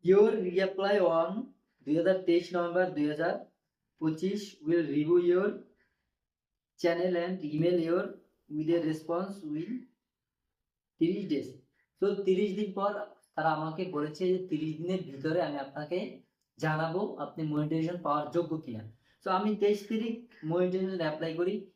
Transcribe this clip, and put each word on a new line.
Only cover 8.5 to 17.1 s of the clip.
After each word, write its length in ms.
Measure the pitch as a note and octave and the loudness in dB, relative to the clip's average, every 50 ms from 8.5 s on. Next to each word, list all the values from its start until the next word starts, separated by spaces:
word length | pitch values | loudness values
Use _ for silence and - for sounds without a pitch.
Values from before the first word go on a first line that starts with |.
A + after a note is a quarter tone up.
| D3+ | -6
with 140 | D3+ D#3 D#3+ E3+ | -4 0 2 2
a 20 | E3+ D#3 D#3+ | 2 2 0
response 440 | D#3 D#3 - - E3+ F3 F#3+ G3 G3+ - E3 D3+ | -4 -4 -4 -4 -2 -2 -2 -6 -8 -12 -8 -8
within 260 | D3+ D#3 F3 G#3 B3+ B3 - _ _ _ _ _ _ _ _ _ _ _ _ _ _ _ _ _ _ _ _ _ _ _ | -6 -6 -6 -6 -8 -10 -10 _ _ _ _ _ _ _ _ _ _ _ _ _ _ _ _ _ _ _ _ _ _ _
তিরিশ 240 | E3 F3 G3 G#3 F#3+ D#3 | 0 0 0 -2 -2 -2
days। 180 | D3+ C3 - - - - _ _ _ _ _ _ _ _ | -2 -2 -2 -6 -14 -18 _ _ _ _ _ _ _ _
তো 60 | F#3+ G3+ G3 F#3+ G3 | 0 0 0 0 2
তিরিশ 220 | F#3 F#3+ F#3 G#3+ G3+ F#3 G#3 | 2 2 2 2 0 0 -2
দিন 100 | G#3+ F#3+ F#3 | -4 -4 -2
পর 140 | G3 G3 G3+ G#3 - - - - _ _ _ _ | -2 -2 -2 -2 -4 -10 -12 -14 _ _ _ _
তারা 140 | - - D#3+ D#3 | 0 0 0 0
আমাকে 260 | D3+ D#3 D#3+ D#3+ - F#3 F3+ D#3 | 0 -2 -4 -4 -4 -6 -4 -2
বলেছে 280 | D3 D3 D#3 D#3 - F#3 F3+ | -4 -4 -4 -4 -2 0 0
যে 80 | F#3 F3+ - - | 0 0 0 -4
তিরিশ 220 | D#3 D3+ D#3 D#3 D3+ D3+ | -4 -4 -2 -4 -6 -4
দিনের 220 | E3 F3+ F#3 F3 - C3 | -4 -4 -4 -4 -4 -8
ভিতরে 300 | C#3 C3+ C#3+ D#3+ D#3+ F3+ E3 | -12 -6 -4 -2 0 0 0
আমি 100 | D3 D3 C#3 C3+ | -2 -4 -6 -8
আপনাকে 320 | - - D3+ D3+ - F3 F#3+ A3 - - - _ _ _ _ _ _ _ - - | -8 -10 -10 -6 -4 -4 -4 -4 -6 -10 -16 _ _ _ _ _ _ _ -4 -2
জানাবো 380 | D#3 D#3 D#3 E3 E3 D#3+ F#3+ G#3+ F#3+ | -2 0 0 -2 -2 -2 -2 -4 -4